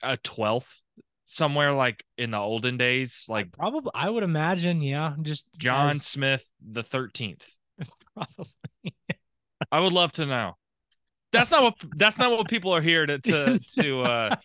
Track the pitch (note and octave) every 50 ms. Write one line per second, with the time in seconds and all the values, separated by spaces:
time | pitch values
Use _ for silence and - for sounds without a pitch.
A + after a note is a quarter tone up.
0 | - B2+ C3+ A#2 - - - - A2 G#2+ A2 B2 - - - - _ _ _ -
1 | - _ _ _ _ - - - D#3+ D3 C#3+ D3 D3 C#3+ C#3+ C#3 C3 B2 A2 -
2 | - _ _ - A#2+ A#2 A2 G#2 G2+ G#2 A2+ A2+ G#2+ B2 B2 B2 B2 B2 B2+ C3
3 | C3 B2 - - - - A2 G#2+ G#2+ F2+ - - D#3 G3+ B3+ D#4 C#4 A#3+ - -
4 | C3+ F#3 A3+ A#3 G#3 F3+ E3 D3+ D#3 E3 F#3+ F3+ E3+ F3 F3 E3 D3 C#3 C#3 D3
5 | D#3 D#3+ C#3+ D3 D#3 D3+ D3+ C#3 - _ _ - - B2 B2+ C3+ C#3+ D3 D3 D3
6 | - - - C#3+ C#3 C3+ C3+ B2+ - _ _ _ - A2 A2 A#2 A2+ - - C3
7 | C3 A2 - - B2 G#2 F2 - - - _ _ _ _ _ - E3 - - _
8 | _ _ _ D#4 - - _ - F3 - _ _ - - _ _ - F#3+ - _
9 | _ - - - _ _ _ _ _ _ _ _ - - - D3+ F3 F#3+ F3 F3+
10 | F3 E3 - - D#3+ C#3 C3+ B2 A2 F#2 E2+ - _ _ _ _ _ _ _ _
11 | _ _ _ _ _ _ - A#3 B3 - E4+ D#4 C4 A#3 G#3+ - - D3 C#3 D3+
12 | F#3+ G#3+ G#3 - B3+ B3 A#3+ A3+ G#3+ - A3+ A3+ F3 F#3+ F#3 E3 D3+ E3 E3+ E3
13 | D#3 D3 C#3+ C#3 - - F3+ D3+ C#3+ C3+ B2+ - B2 - - - F#3+ D3 C3+ C3
14 | B2+ B2 A#2+ A#2 A2+ G#2+ D3+ - -